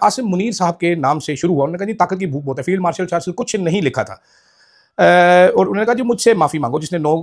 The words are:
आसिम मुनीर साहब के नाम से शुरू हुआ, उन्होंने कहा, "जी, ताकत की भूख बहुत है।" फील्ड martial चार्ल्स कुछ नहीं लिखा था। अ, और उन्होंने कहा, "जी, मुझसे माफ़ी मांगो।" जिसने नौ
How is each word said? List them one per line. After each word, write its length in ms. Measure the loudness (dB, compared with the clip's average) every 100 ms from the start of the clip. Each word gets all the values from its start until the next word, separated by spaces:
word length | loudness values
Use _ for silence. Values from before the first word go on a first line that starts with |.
आसिम 240 | 0 0 -2
मुनीर 260 | -2 -2
साहब 220 | -2 -2
के 220 | 0 -2 0
नाम 220 | 0 -2
से 180 | -4 -4
शुरू 180 | 0
हुआ, 100 | 0
उन्होंने 140 | -2 -4
कहा, 80 | -6
"जी, 60 |
ताकत 260 | -2 -2 -2
की 80 | -6
भूख 180 | -6
बहुत 140 | -6 -6
है।" 60 |
फील्ड 160 | -2 -2
martial 260 | -2 -2 -4
चार्ल्स 220 | -4 -6
कुछ 280 | -8 -6 -4
नहीं 260 | 0 0
लिखा 220 | 0 -2
था। 180 | -6 -8 _ _ _ _ _ _ _ 2
अ, 40 | 4 6 6 6 6
और 160 | 4 0
उन्होंने 200 | 0 -2
कहा, 80 |
"जी, 80 | -2
मुझसे 320 | -2 0 2
माफ़ी 240 | 4 2 0
मांगो।" 220 | -4 -4
जिसने 180 | -4 -2
नौ 240 | 0 -2